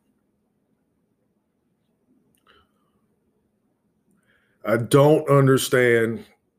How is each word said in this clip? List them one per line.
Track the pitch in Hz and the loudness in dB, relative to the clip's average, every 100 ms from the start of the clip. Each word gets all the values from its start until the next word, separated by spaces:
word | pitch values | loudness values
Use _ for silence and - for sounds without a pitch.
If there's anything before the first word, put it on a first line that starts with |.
| _ _ _ _ _ _ _ _ _ _ _ _ _ _ _ _ _ _ _ _ _ _ _ _ _ _ _ _ _ _ _ _ _ _ _ _ _ _ _ _ _ _ _ _ _ _ 104 | _ _ _ _ _ _ _ _ _ _ _ _ _ _ _ _ _ _ _ _ _ _ _ _ _ _ _ _ _ _ _ _ _ _ _ _ _ _ _ _ _ _ _ _ _ _ -6
I | 113 | -4
don't | 113 143 147 156 151 | 0 2 2 2 0
understand | 139 135 131 - 127 123 117 113 110 - _ _ | 2 2 0 0 0 0 0 -2 -8 -16 _ _